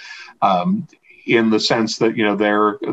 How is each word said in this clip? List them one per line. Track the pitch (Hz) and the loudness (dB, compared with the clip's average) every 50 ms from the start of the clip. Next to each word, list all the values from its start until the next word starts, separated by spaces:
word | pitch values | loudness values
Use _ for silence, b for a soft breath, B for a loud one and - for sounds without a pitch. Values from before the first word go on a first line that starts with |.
| B B B B B B B _ | B B B B B B B _
um, | - 98 95 90 87 92 95 117 - - - _ _ - - - - - | 0 0 2 2 0 0 -2 -2 -4 -8 -16 _ _ -20 -20 -14 -4 0
in | 123 117 113 110 | 2 2 4 4
the | 110 107 | 2 0
sense | - - 139 117 110 110 - - | 0 0 0 0 0 -2 -2 0
that, | 120 113 113 117 | 0 0 0 0
you | 107 | 0
know, | 104 101 98 | 0 0 0
they're, | 104 104 104 104 104 104 101 - 113 - | 0 0 2 2 2 0 0 -2 -6 -8